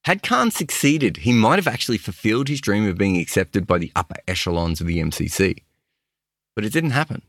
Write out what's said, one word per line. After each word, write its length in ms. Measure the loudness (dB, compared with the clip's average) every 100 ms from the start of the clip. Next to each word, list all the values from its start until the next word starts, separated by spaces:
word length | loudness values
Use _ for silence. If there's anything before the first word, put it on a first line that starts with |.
Had 180 | -2 -2
Khan 280 | 0 0 0
succeeded, 680 | -2 -6 0 2 2 0 0
he 140 | 2
might 260 | 4 4 4
have 100 | 0
actually 300 | -4 -4 -4
fulfilled 500 | -4 -4 0 0 0
his 140 | -2
dream 260 | 0 2 0
of 80 | 2
being 220 | 2 2
accepted 480 | 2 0 0 -2 0
by 100 | 0
the 160 | 0
upper 220 | -2 -2 -8 -6
echelons 540 | -4 -2 0 0 -2
of 60 | -2
the 120 | 0
M 140 | -2
C 160 | -2 -4
C. 280 | 0 0 0 _ _ _ _ _ _ _ _ _ -6
But 80 |
it 80 | -2
didn't 180 | -2 0
happen. 320 | -2 -2 -8